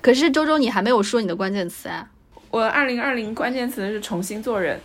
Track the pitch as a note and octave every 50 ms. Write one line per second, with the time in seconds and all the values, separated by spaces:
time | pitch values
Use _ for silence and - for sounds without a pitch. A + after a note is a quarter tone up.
0 | - B3+ B3+ B3+ D4+ E4+ C4+ D#4 D#4 D4+ D#4 D#4 C4 A3 G#3 G3 F#3+ A3+ B3+ A3
1 | G3+ G#3 - A#3 A3 F3+ E3 F#3+ G3 F#3+ G3 G3+ F3+ F3 - - - - E3+ -
2 | - - _ _ _ _ - - - - - A3+ A3 A3 - C#4+ C#4+ C4 B3 A#3+
3 | A#3+ C#4 C4 A#3+ A3 G#3+ A3+ - - A#3+ B3+ C4 A#3+ B3 B3 - F#3+ G3 G#3+ G#3
4 | G#3 - G#3 F3 F#3 - G#3+ G#3+ G#3+ B3 A#3 G3+ F3+ D3+ G#2+ - -